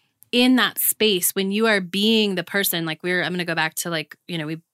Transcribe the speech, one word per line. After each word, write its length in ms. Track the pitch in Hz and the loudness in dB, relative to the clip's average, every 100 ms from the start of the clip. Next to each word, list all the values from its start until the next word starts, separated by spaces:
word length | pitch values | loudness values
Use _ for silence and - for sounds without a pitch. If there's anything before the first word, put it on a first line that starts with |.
| _ _ _ | _ _ _
in 240 | 240 254 254 | 2 4 4
that 240 | 202 - | 2 0
space, 500 | - - 220 185 - 196 | -2 0 2 2 0 -2
when 160 | 196 | -2
you 160 | 208 226 | 0 2
are 120 | 202 | 2
being 540 | 180 196 214 226 208 | 0 0 2 4 2
the 80 | 180 | -2
person, 420 | 170 202 190 170 | -4 -2 -2 -2
like, 160 | 165 156 | -4 -6
we're, 180 | 180 180 | -4 -2
I'm 100 | 156 | -2
gonna 120 | 180 | -4
go 100 | 175 | -4
back 200 | 165 160 - | -2 -2 -4
to, 140 | 175 | -6
like, 260 | 160 151 - - | -6 -8 -14 -10
you 120 | 170 | -8
know, 80 | 151 | -6
we, 80 | 160 - | -8 -12